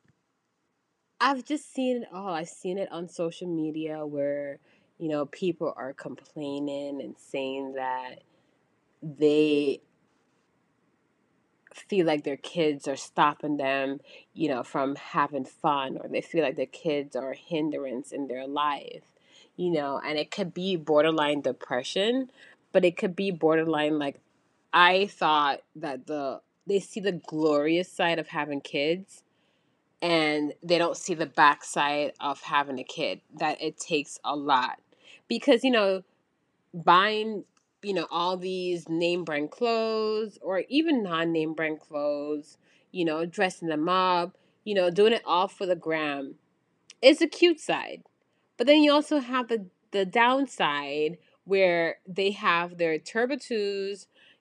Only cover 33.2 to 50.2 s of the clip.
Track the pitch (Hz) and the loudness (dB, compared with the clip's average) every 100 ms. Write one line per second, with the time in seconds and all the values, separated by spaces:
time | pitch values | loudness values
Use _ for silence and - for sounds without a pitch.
33.2 | _ 156 156 - 156 - - 156 139 - | _ -4 -4 -2 -6 -8 -2 -2 -2 -8
34.2 | 113 147 143 131 123 - _ _ - - | -6 -4 2 2 2 -6 _ _ -20 -14
35.2 | - 233 - 240 254 233 196 190 - _ | -6 -2 4 4 4 4 2 0 -6 _
36.2 | _ _ _ _ _ 175 165 175 202 214 | _ _ _ _ _ -2 6 8 6 2
37.2 | 220 208 - _ _ _ 202 185 160 165 | -2 -6 -10 _ _ _ -4 -4 -2 -2
38.2 | 175 185 185 185 180 175 165 165 170 175 | -2 -2 -4 -4 -4 -4 -4 -2 0 0
39.2 | 160 147 151 - 240 226 226 220 214 214 | -2 -4 -4 -2 0 0 0 -2 -2 -2
40.2 | 220 - 165 190 - 277 320 269 196 165 | -4 -8 -6 -4 -2 0 2 0 0 -2
41.2 | 165 165 156 160 160 156 - 151 147 147 | 0 0 -2 -2 -4 -4 -8 -4 -2 -2
42.2 | 147 151 - - _ _ _ 180 165 156 | -4 -6 -8 -20 _ _ _ -2 -2 -2
43.2 | 175 165 190 - 165 151 165 185 185 180 | -4 -2 -2 -2 -4 -2 2 2 4 2
44.2 | 175 - _ _ - 196 180 175 214 226 | 0 -8 _ _ -4 0 2 6 4 4
45.2 | - 170 190 - 185 180 160 160 151 139 | 2 2 2 -2 -2 -2 -2 -2 -2 -6
46.2 | 139 - _ _ _ _ - - 254 302 | -8 -14 _ _ _ _ -20 6 6 8
47.2 | 320 - 349 311 - 151 - - - _ | 4 2 2 2 -2 -4 -6 -12 -18 _
48.2 | _ _ _ - 240 302 294 294 294 302 | _ _ _ 0 6 6 8 4 2 -2
49.2 | 240 254 233 233 185 _ _ 202 190 233 | -2 -4 -2 -4 -6 _ _ -2 0 4